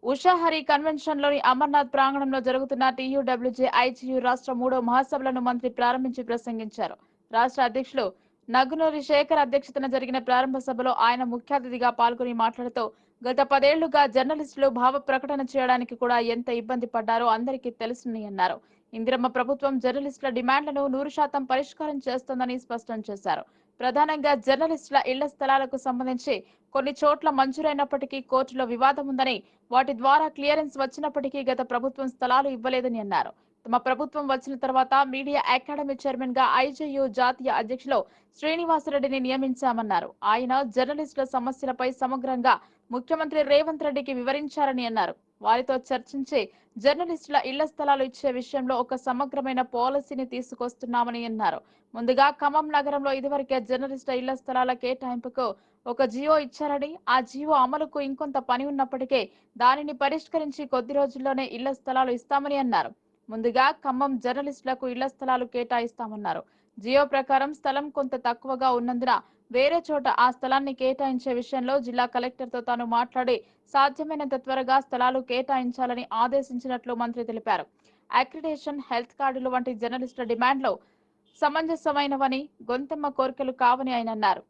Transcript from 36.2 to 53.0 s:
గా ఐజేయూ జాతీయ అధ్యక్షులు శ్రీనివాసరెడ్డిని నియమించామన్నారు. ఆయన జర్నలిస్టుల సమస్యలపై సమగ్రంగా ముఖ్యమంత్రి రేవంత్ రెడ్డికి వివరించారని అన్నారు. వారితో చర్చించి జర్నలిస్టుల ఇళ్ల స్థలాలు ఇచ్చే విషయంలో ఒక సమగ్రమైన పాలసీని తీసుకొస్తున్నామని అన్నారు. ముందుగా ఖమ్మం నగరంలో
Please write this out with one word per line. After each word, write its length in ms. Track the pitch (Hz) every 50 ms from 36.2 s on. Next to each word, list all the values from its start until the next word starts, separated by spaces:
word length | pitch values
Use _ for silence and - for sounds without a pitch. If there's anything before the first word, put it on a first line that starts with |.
| 262 254 247 262
గా 80 | 262 240 - 240 262
ఐజేయూ 400 | 285 277 - 311 302 277 277 269 262 202 247
జాతీయ 320 | 254 247 254 - 262 262 226 131
అధ్యక్షులు 380 | 226 214 247 254 - 254 277 226 - - _ _ _ _ _ _
శ్రీనివాసరెడ్డిని 840 | - 302 320 330 349 330 330 311 302 311 285 285 254 277 262 269 254
నియమించామన్నారు. 840 | 254 254 269 262 269 254 247 - 254 240 226 226 214 196 175 170 - - _ - 202 214
ఆయన 220 | 233 254 247 254 262 277 240 202
జర్నలిస్టుల 480 | 247 254 254 294 294 311 277 - - 262 262 -
సమస్యలపై 520 | 254 240 247 262 - - 262 262 254 254 254 262 - 269
సమగ్రంగా 520 | 254 262 269 247 269 262 247 240 254 226 - - _ _ _ _ _ 233
ముఖ్యమంత్రి 480 | 247 247 - 320 320 320 302 294 311 294 277 285
రేవంత్ 340 | 285 311 311 320 294 311
రెడ్డికి 260 | 294 277 277 277 262 269 247
వివరించారని 640 | 247 247 269 294 294 294 - 302 294 269 269 254 247 233
అన్నారు. 240 | 226 220 214 - - _ _ _ _ _ 208
వారితో 280 | 208 226 240 254 - 269 262 254 -
చర్చించి 520 | 269 254 247 _ - 277 269 - 302 269 208 185 _ _ _ _ _ 233 202
జర్నలిస్టుల 540 | 269 294 285 359 339 339 320 - - 285 285 - 254
ఇళ్ల 120 | 262 277 302 311
స్థలాలు 320 | 311 _ 302 285 277 277 262 269
ఇచ్చే 220 | 254 - - 277 247 247
విషయంలో 360 | 247 - - 277 254 247 262 254 262
ఒక 120 | 247 262 254 -
సమగ్రమైన 540 | 277 254 240 285 269 - 277 262 262 262 254 254 254 -
పాలసీని 520 | 240 240 254 277 285 277 _ 285 254 262 247 254
తీసుకొస్తున్నామని 880 | 240 247 247 - - 240 247 240 _ - 233 240 240 240 233 233 233 233 233
అన్నారు. 300 | 226 214 214 180 - - _ _ _ _ _ _ _
ముందుగా 320 | 226 233 240 254 247 269 285 294 _
ఖమ్మం 260 | 302 294 285 311 311 302 294
నగరంలో 340 | 285 285 285 285 285